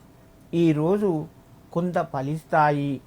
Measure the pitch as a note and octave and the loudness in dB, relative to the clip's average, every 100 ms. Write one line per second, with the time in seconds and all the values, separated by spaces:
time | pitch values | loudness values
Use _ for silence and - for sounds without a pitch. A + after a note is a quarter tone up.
0 | - - - - - E3 E3 D3+ E3 G#3 | -16 -20 -20 -20 -6 2 2 2 2 0
1 | G3+ D#3 D#3+ - - - - E3+ F3+ F3 | 0 -2 -6 -16 -20 -20 -8 -4 -2 -2
2 | E3 C3+ C#3 D#3 - E3 D3+ D3 C#3+ C3 | -4 -4 -4 -6 -2 2 2 2 -2 -6